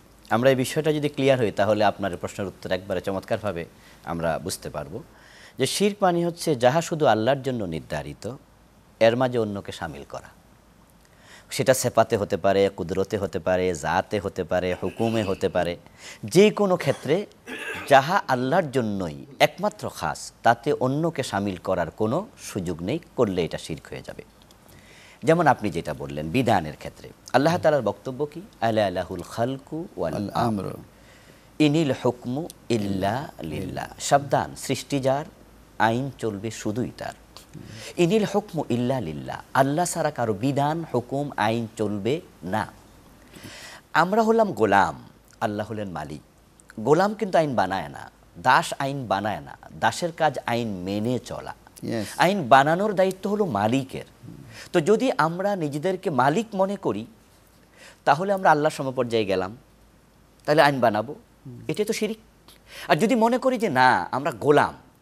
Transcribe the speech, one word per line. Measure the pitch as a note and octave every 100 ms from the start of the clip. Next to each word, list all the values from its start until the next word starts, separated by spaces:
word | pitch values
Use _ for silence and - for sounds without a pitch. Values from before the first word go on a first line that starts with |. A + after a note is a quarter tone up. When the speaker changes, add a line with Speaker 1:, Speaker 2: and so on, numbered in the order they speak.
| - - -
Speaker 1:
আমরা | A2 B2+
এই | C3
বিষয়টা | B2+ D#3+ D#3
যদি | D3+ D3
ক্লিয়ার | C#3+ C3+ C3
হই, | G#2
তাহলে | F2 G2+ G#2
আপনার | G#2 G2 G2 F2
প্রশ্নের | G2+ - F#2+
উত্তর | - G2
একবারে | F#2 G2 F2+
চমৎকারভাবে | F#2+ F#2+ - A2+ G#2 E2+ E2 - - -
আমরা | - E2+ E2 D2
বুঝতে | D#2 - D#2
পারবো | D2 C#2+ G#2 - - - - - -
যে | C3
শিরক | - G3+ G3+
মানে | F#3+ E3+ E3+
হচ্ছে | E3 -
যাহা | C3+ B2 D#3+
শুধু | D#3+ D#3+ C#3+
আল্লাহর | G#2+ A2+ C#3
জন্য | C3 B2
নির্ধারিত, | F#2 D#2 B1+ D2+ C#2+ - G#2+ C3+ _ _ _ _ _ -
এর | A2+ A#2+
মাঝে | C3 A#2+
অন্যকে | G#2+ G2+ F#2+
শামিল | - E2+ D2 -
করা। | C3 - - _ - _ _ _ _ _ - - - -
সেটা | - C3
সেপাতে | - A#2+ A2+ A2 G#2+
হতে | G2 F#2+
পারে, | G2 G2 G2 -
কুদরতে | E2+ F#2+ F#2+ G#2
হতে | F#2+ F#2
পারে, | F2 F#2 F#2
জাতে | E2 D#2 F2 - G#2+
হতে | F#2+ -
পারে, | E2+ F2+ F2+ F2+
হুকুমে | F#2+ - A2+ A2+
হতে | G2 F2+ F#2+
পারে, | F2 F2 F2 - - - -
যে | A2 D3+ G#3
কোনো | G#3 G3+ F3
ক্ষেত্রে | C#3+ - B2 E3+ - - - - - - -
যাহা | C3+ C#3 F#3+ -
আল্লাহর | B2+ B2+ F3 D#3
জন্যই | C3 A2 G2+ F2 C#2+ B1+ -
একমাত্র | D3 - G#3 - G#2+
খাস, | - E2 C2+ - -
তাতে | A#2 A#2+ -
অন্যকে | C3 C3 C#3+ E3 D#3+
শামিল | B2+ G2 G2+ F2
করার | - F2+ D#2+
কোনো | - A2 D3 G#3+ -
সুযোগ | - G#2+ E2+ D#2+
নেই, | F2+ E3 - -
করলে | A2+ F#2
এটা | D#2 D2+
শিরক | - D2 -
হয়ে | C2 -
যাবে। | - - - - - - - - - - -
যেমন | A#2+ E3+ D3+
আপনি | A#2+ G#2
যেটা | E2 -
বললেন | C#2 C#2+ C#2+ D#2+
বিধানের | A2+ A#2+ G2+ D2+ C#2+
ক্ষেত্রে, | D2+ - - - -
আল্লাহ | B2+ D3+ E3+
তাআলার | D#3+ D3
বক্তব্য | G#2 - - B2+ D3
কি? | E3 G3+ -
"আলা | A2+ A2 G2+
লাহুল | F#2 F2 F2+
খালকু | E2 - A#2+ C3+ - D#3+ F#3 -
ওয়াল | E2+
Speaker 2:
আল | G#2 G2+
Speaker 1:
আমর। | - A#2 G#2
Speaker 2:
আমর। | F#2+ - - - - - - - - -
Speaker 1:
ইনিল | D3+ D3+ D3 B2
হুকমু | B2 - A#2+ C3 E3+ - -
ইল্লা | A#2+ G2+ G2 F#2+ A#2+ D#3 -
লিল্লাহ।" | D#2+ D2+ F#2 C3+ - -
সাবধান, | - C#3+ C#3+ C#3+ D2 C#2
সৃষ্টি | - C#3 - C#3+
যার, | C3 C3+ D#3+ - - - - -
আইন | A2 A#2 C#3 G#2+
চলবে | A2+ G2 A2
শুধুই | - A2 A2 G#2+ -
তার। | - - - - - - - A2 - -
"ইনিল | E3+ G#3+ G3+
হুকমু | G3+ G#3 D#3 -
ইল্লা | A#2+ B2 C3
লিল্লাহ", | E2+ D2 C2 - -
আল্লাহ | B2+ C3+ D3+
ছাড়া | F3 F3 D3+
কারো | D3 A#2
বিধান, | G2 C3 C3+ C#3+ E3 D#3+
হুকুম, | B2 A#2 C#3 C#3+ -
আইন | G#2+ A#2 A2 -
চলবে | G#2 G#2 G#2+ D#3 - -
না। | F2+ G#2+ - - - - - - - - - - - - -
আমরা | D3 F3 A3
হলাম | A3 A3+ G#3
গোলাম, | A2 G#2+ G2 E2+ C#2 - - - -
আল্লাহ | A#2 G#2 G#2
হলেন | G#2+ G2+
মালিক। | D#2+ D2 D2 - _ _ _ - -
গোলাম | A2 D#3 G3+
কিন্তু | G#3+ G3+ E3+
আইন | D3+
বানায় | A2+ F#2+ F#2+ D2+
না, | D2 C2+ - - E2+
দাস | B2+ D3 E3 -
আইন | C#3 C#3 A#2
বানায় | G2 G#2 D#2+
না, | C#2+ - - D#2
দাসের | A2+ - E3+
কাজ | E3 D#3 B2+ -
আইন | A#2+ A#2
মেনে | F#2 F2+ G#2 A2+ B2
চলা। | - - - - - -
Speaker 2:
Yes। | A#2+ A#2 G2 -
Speaker 1:
আইন | E3 G3+ B2
বানানোর | C3+ C#3+ E3+ G#3+
দায়িত্ব | F#3+ F#3+ F#3 G3+
হলো | G#3
মালিকের। | F#3+ G2+ G#2+ C3+ C3 C#2 - - - - - - -
তো | F3
যদি | D#3+ G#3+ C4 -
আমরা | D#3+ E3+ G3 G3
নিজেদেরকে | D3+ D3 F3 F#3 G3
মালিক | C3 C3+ E3+ A3+
মনে | F#3+ F#3+ G3
করি, | D3+ G2+ A2+ - _ _ _ _ _ - - -
তাহলে | - C#3+ G3
আমরা | G3 F#3
আল্লাহ | D3+ D3+ -
সমপর্যায়ে | C3+ B2+ B2 A2+
গেলাম, | G2 F#2 F#2 A#2 - _ _ _ _ _ _ _
তাহলে | - D3+
আইন | C#3+ C3+
বানাবো, | A#2 G#2 A#2 - - _ C3+ A#2+ A2+
এটাই | D#3 G#3
তো |
শিরিক। | G#3+ A3 A3+ - _ - - - - -
আর | D3
যদি | G3+
মনে | A#3+ A3+ B3
করি | C4 B3+
যে | G#3+
না, | B2+ B2+ G#2 E2+
আমরা | B2 D#3
গোলাম, | A2+ C#3 D3 G2 D2 - _